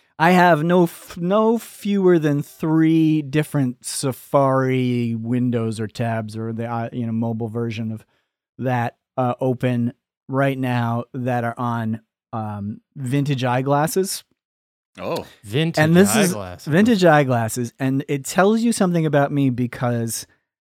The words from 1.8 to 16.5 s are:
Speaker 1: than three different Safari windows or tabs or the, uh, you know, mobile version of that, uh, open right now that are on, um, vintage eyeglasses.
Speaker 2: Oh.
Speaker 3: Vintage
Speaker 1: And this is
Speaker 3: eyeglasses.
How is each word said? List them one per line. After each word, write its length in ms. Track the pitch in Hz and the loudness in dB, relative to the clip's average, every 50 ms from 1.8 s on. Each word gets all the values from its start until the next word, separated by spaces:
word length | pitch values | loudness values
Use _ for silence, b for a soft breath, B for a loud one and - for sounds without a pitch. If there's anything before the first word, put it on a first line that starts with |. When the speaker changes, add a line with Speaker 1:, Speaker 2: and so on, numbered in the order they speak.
| - 202 202 196 190 185 175 165 | -4 -2 0 2 4 4 4 4
Speaker 1:
than 240 | 151 151 143 143 | 4 2 0 -2
three 800 | 139 - - - - 160 156 160 160 160 165 160 160 156 156 156 | -4 -6 -10 -6 -2 0 2 4 4 4 4 4 4 4 2 0
different 600 | 147 135 131 151 147 - - 147 135 123 123 - - | 0 -2 -2 -2 -2 0 0 0 0 0 -2 -6 -10
Safari 1300 | - - - - 135 123 - - - - 143 139 135 131 131 131 131 131 131 127 123 123 120 120 117 117 | -10 -8 -4 -4 -4 -4 -6 -6 -2 0 2 2 4 2 2 2 0 0 0 0 0 0 -2 -2 -2 -4
windows 640 | 113 113 113 123 127 123 127 120 117 113 113 110 107 | -4 -4 -2 -2 0 0 0 0 -2 -2 -4 -4 -6
or 60 | 110 104 | -8 -8
tabs 480 | - - 120 117 113 113 110 107 104 | -6 -6 -4 -4 -4 -4 -6 -8 -10
or 160 | 110 113 113 | -10 -8 -8
the, 140 | 113 113 117 117 | -8 -8 -8 -6
uh, 180 | 117 117 117 117 | -6 -6 -6 -6
you 140 | - 123 120 | -6 -6 -6
know, 60 | 113 | -4
mobile 360 | 110 113 117 117 113 110 117 110 | -2 -2 -2 -2 -4 -4 -6 -6
version 420 | 107 117 120 117 107 110 117 110 | -4 -4 -4 -4 -6 -6 -8 -8
of 140 | 110 107 - _ _ _ _ _ _ _ _ _ _ - | -8 -10 -14 _ _ _ _ _ _ _ _ _ _ -8
that, 400 | 120 131 127 123 117 123 - _ _ _ _ | -4 -4 -2 -2 -4 -4 -8 _ _ _ _
uh, 180 | - 127 123 123 - | -2 -2 -2 -2 -2
open 540 | 135 131 127 - - 127 123 120 117 120 - _ _ _ _ _ _ - | -2 -2 -2 -2 -2 -2 -2 -2 -2 -4 -4 _ _ _ _ _ _ -6
right 280 | 131 135 139 139 135 | -2 -2 0 0 -2
now 480 | 131 131 127 123 120 120 117 117 117 120 - | -2 -4 -2 -2 -2 -2 -2 -4 -4 -6 -8
that 300 | - 135 123 123 123 120 | -10 -6 -4 -2 -2 -2
are 120 | 117 117 113 - | -2 -4 -4 -4
on, 440 | 123 120 117 120 113 110 113 110 - _ _ _ _ _ | -4 -4 -4 -4 -4 -4 -6 -6 -10 _ _ _ _ _
um, 500 | - 113 110 107 104 104 101 101 120 - _ _ _ | -10 -8 -8 -8 -8 -8 -8 -10 -10 -12 _ _ _
vintage 480 | 147 135 123 135 143 143 143 143 123 | -10 -6 -2 -2 0 0 -2 -2 -2
eyeglasses. 800 | 131 123 123 131 135 139 143 143 151 156 - 190 190 202 - - - _ _ _ _ _ _ _ _ _ _ _ _ _ _ - | -2 -2 -2 -2 0 0 0 0 0 0 0 -2 -2 -2 -6 -10 -12 _ _ _ _ _ _ _ _ _ _ _ _ _ _ -12
Speaker 2:
Oh. 260 | 90 107 165 - 87 - - _ | -8 -8 -8 -8 -8 -12 -18 _
Speaker 3:
Vintage 400 | - 101 107 143 160 165 160 - | -12 -6 -2 -2 -2 0 0 2
Speaker 1:
And 140 | 156 160 170 | 2 4 6
this 180 | 175 196 202 214 | 6 6 6 4
is 160 | - - 175 | 2 2 2
Speaker 3:
eyeglasses. 380 | 180 104 95 90 | 0 -4 -8 -12